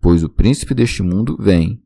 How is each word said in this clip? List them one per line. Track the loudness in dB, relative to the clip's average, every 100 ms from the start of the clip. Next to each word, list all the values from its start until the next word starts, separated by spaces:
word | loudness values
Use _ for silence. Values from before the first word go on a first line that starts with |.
pois | 4 2
o | 0
príncipe | 0 0 0 -4
deste | -2 -2 -2
mundo | -2 -2 -4 -2
vem. | 0 2 0 -4